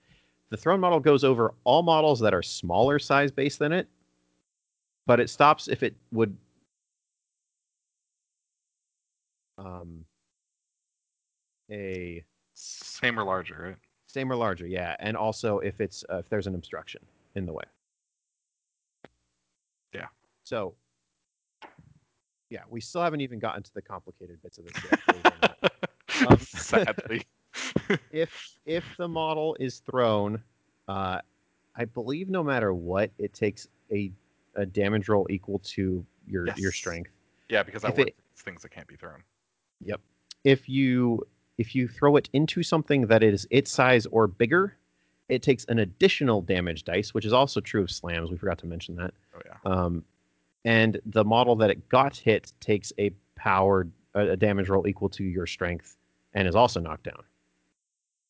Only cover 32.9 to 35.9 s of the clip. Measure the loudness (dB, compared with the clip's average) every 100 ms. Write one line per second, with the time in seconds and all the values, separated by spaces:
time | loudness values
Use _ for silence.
32.9 | -2 -2 -4 -10 -4 -4 -4 -16 _ -6
33.9 | -6 -6 -10 _ _ _ -6 -4 0 2
34.9 | 2 2 2 2 -4 -6 -8 -8 -4 -2